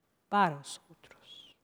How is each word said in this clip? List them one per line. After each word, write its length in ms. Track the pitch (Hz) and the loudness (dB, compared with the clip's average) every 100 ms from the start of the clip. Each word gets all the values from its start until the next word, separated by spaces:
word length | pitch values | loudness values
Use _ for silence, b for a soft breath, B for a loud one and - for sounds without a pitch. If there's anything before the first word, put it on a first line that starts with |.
| _ _ - | _ _ -2
para 280 | 208 180 143 | 2 2 0
os 220 | 139 - _ | -10 -16 _
outros. 680 | 170 - - - - - _ | -20 -20 -20 -20 -20 -20 _